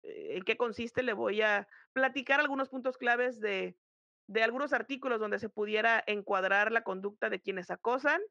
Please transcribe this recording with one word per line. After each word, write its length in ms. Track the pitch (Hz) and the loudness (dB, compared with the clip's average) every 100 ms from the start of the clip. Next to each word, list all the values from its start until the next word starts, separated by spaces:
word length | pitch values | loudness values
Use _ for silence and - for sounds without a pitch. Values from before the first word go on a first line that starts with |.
eh, 360 | - - 78 156 | -14 -12 -8 -6
en 60 | |
qué 140 | 190 226 | -4 -2
consiste, 460 | 240 214 233 - | -2 -2 -4 -2
le 100 | 254 | -2
voy 300 | 208 226 208 | 0 0 2
a 240 | 214 202 196 - _ | 2 2 -2 -20 _
platicar 460 | 262 262 269 254 277 | 0 0 0 0 2
algunos 300 | 294 269 262 | 2 0 -2
puntos 280 | 262 254 254 | -2 -4 -2
claves 420 | 240 240 247 233 | 2 2 2 -2
de, 380 | 214 190 185 - _ _ _ _ - | -2 -2 -4 -8 _ _ _ _ -6
de 140 | 208 | 2
algunos 320 | 226 240 285 | 2 2 0
artículos 460 | 254 233 269 269 226 | -2 -2 -6 -2 -2
donde 180 | 214 202 | -2 -4
se 120 | 214 | -4
pudiera 540 | - 208 214 226 226 - | -6 -2 2 4 2 0
encuadrar 640 | 208 196 196 190 196 208 | -4 0 0 4 4 4
la 100 | 226 | 2
conducta 480 | 226 190 202 208 220 | 0 -4 -6 -4 -4
de 120 | 190 | -2
quienes 280 | - 190 180 | -4 -6 -6
acosan 520 | 180 226 254 285 330 427 | -4 0 2 2 0 -2